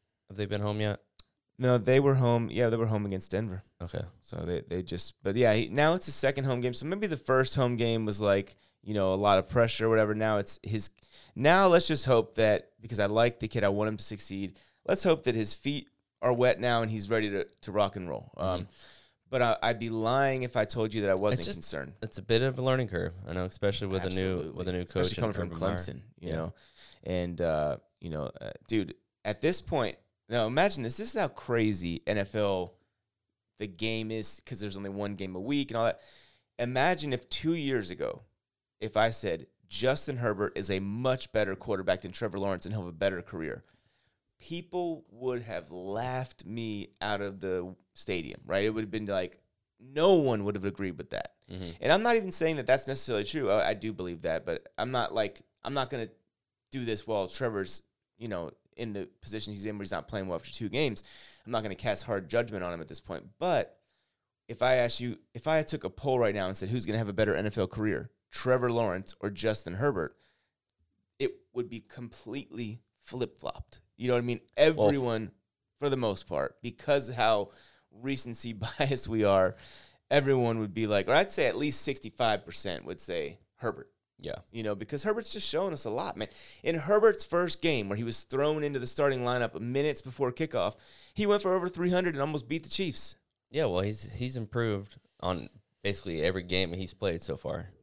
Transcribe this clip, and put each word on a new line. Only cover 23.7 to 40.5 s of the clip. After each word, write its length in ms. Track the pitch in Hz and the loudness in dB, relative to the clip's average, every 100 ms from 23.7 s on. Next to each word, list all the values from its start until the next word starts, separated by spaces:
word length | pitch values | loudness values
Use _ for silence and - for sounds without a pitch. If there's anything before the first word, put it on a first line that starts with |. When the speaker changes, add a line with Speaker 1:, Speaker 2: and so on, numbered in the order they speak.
| 101 101 | 0 -2
Speaker 1:
with 160 | 95 | -2
a 40 | 90 | 0
new, 60 | 92 | 0
Speaker 2:
Absolutely. 280 | 95 90 78 | 0 0 -4
Speaker 1:
with 160 | - 90 | -6 -4
a 40 | |
new 80 | 90 | -4
Speaker 2:
Especially 220 | 87 92 | -2 0
Speaker 1:
coach 100 | 90 - | 0 0
in 20 | |
Speaker 2:
coming 120 | 110 | -2
from 140 | 101 85 | -2 -4
Speaker 1:
Urban 100 | 82 | -2
Meyer. 160 | 92 87 | -2 0
Speaker 2:
Clemson, 240 | 87 65 - - | -4 -8 -14 -12
you 100 | 87 | -6
Speaker 1:
Yeah. 40 | |
Speaker 2:
know, 200 | 80 82 - - - - - | -4 -4 -8 -18 -20 -20 -14
and, 360 | - 90 87 85 | -4 -2 -2 -2
uh, 340 | 85 78 73 67 _ _ | 0 2 0 -2 _ _
you 80 | 87 | -8
know, 220 | 76 71 - | -6 -6 -8
uh, 100 | 53 - - | -12 -12 -4
dude, 280 | 110 85 - _ _ 104 | -2 -2 -6 _ _ -6
at 160 | 107 | -2
this 180 | 151 180 | 0 0
point, 360 | - 151 107 - _ _ - | 0 -2 -2 -4 _ _ -4
now 160 | 117 113 | 0 2
imagine 360 | 131 196 170 | 4 2 2
this. 120 | 117 131 | -2 -4
This 180 | 233 | -2
is 60 | - | -2
how 80 | 180 | -2
crazy 720 | - - 117 107 95 87 85 - | -4 -2 2 2 2 -2 -4 -2
N 100 | 104 | -2
F 180 | 98 | -2
L 400 | 110 101 95 90 - _ _ _ _ _ _ _ - | 0 0 0 -4 -10 _ _ _ _ _ _ _ -12
the 80 | 104 | -12
game 440 | 85 110 113 110 | -4 -2 -2 -4
is, 300 | 113 104 - - | -4 -4 -8 -10
'cause 140 | 98 | -8
there's 160 | 104 98 | -8 -8
only 120 | 101 | -8
one 280 | 98 101 98 | -6 -6 -6
game 180 | 95 92 | -8 -6
a 40 | |
week 300 | 110 143 139 | -2 -2 -2
and 60 | 113 | 0
all 80 | |
that. 160 | 113 - - - - _ _ - | 0 -2 -8 -20 -20 _ _ -6
Imagine 540 | 120 127 156 180 147 | -2 2 2 2 -2
if 160 | 123 - | -4 -4
two 260 | - 160 | -4 0
years 360 | 165 139 127 92 | 0 0 -2 -2
ago, 320 | 85 62 - - _ _ _ _ _ | -4 -6 -6 -14 _ _ _ _ _
if 160 | 107 107 | -2 2
I 140 | 113 | 2
said, 380 | 113 101 82 - _ _ | 2 -4 -4 -8 _ _
"Justin 480 | 95 127 147 - 127 | -2 2 2 -2 -2
Herbert 340 | 120 101 104 | -2 0 -2